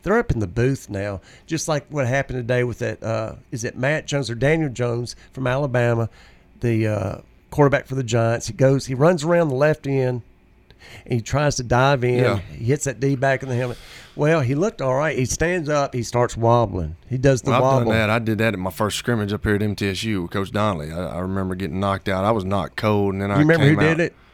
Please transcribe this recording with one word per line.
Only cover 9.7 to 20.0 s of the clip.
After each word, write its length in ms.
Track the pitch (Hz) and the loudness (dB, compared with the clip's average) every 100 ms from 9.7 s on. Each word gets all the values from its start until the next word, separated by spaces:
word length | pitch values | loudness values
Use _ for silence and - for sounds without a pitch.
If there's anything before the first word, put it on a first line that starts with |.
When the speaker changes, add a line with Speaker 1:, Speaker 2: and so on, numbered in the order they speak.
| 151 139 | 2 0
Speaker 1:
end, 340 | 135 127 123 - _ _ _ _ _ - - - | 0 0 -2 -8 _ _ _ _ _ -20 -20 -4
and 60 | |
he 60 | 120 | -4
tries 340 | 107 139 147 135 | 0 0 2 0
to 60 | |
dive 420 | 117 123 135 139 | 0 4 4 4
in. 140 | 123 123 | 2 2
Speaker 2:
Yeah. 200 | 127 98 | 2 0
Speaker 1:
He 280 | - 73 113 | -4 -6 -2
hits 180 | 143 | -2
that 160 | 139 117 | -2 -2
D 160 | 139 135 | -2 0
back 260 | 135 131 | 0 0
in 60 | 135 | -2
the 60 | |
helmet. 240 | 120 127 120 - - - | -4 -4 -6 -14 -20 -16
Well, 260 | - 147 165 | -2 2 2
he 140 | 120 | 2
looked 280 | 143 208 - | 0 -2 -2
all 120 | 131 | -2
right. 220 | 131 156 123 | 0 0 -2
He 80 | |
stands 440 | 123 - 165 180 147 | -2 0 0 0 0
up. 260 | 147 139 | 0 0
He 80 | 127 | -4
starts 340 | 107 123 120 117 | -4 0 0 2
wobbling. 600 | 113 120 107 95 78 85 - | 4 4 2 -2 -6 -8 -8
He 80 | 127 | 0
does 240 | 123 131 | 2 2
the 80 | 139 | 2
Speaker 2:
Well, 80 | 123 | 2
I've 40 | |
Speaker 1:
wobble. 280 | 131 131 113 | 4 2 2
Speaker 2:
done 60 | 113 | 2
that. 120 | 107 | 2
I 80 | 117 | 0
did 200 | 113 107 | 0 0
that 140 | 113 | 0
at 60 | 95 | 0
my 100 | 92 | -4
first 280 | - 104 - | -2 -2 -2
scrimmage 340 | - 117 101 | -2 0 0
up 120 | 104 | -2
here 100 | 110 | 0
at 80 | 101 | 2
M 120 | 107 | 0
T 140 | 98 101 | 0 -2
S 140 | 92 | -2